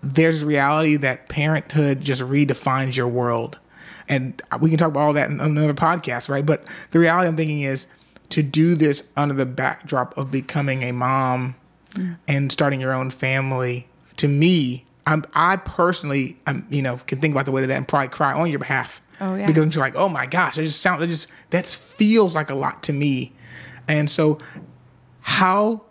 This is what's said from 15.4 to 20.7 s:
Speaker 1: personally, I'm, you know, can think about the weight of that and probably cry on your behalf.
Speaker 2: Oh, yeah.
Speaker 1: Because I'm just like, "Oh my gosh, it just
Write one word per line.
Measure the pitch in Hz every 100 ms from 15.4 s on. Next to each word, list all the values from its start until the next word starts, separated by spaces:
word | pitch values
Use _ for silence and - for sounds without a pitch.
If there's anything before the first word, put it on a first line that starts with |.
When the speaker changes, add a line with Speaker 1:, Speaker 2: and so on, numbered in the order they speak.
| 165 190
Speaker 1:
personally, | - - 175 175 147 139 131 - -
I'm, | 147 -
you | 143
know, | 135 123 -
can | 135
think | 156
about | 139 139
the |
weight | 135
of | 131
that | 135
and | 131
probably | 147 131
cry | - 143
on | 135 170
your | 143
behalf. | - 135 117 - _ -
Speaker 2:
Oh, | 196 185
yeah. | 202
Speaker 1:
Because | 156
I'm | 156
just | 156
like, | 131 -
"Oh | 190
my | 151 127
gosh, | 165 170 156
it |
just | 160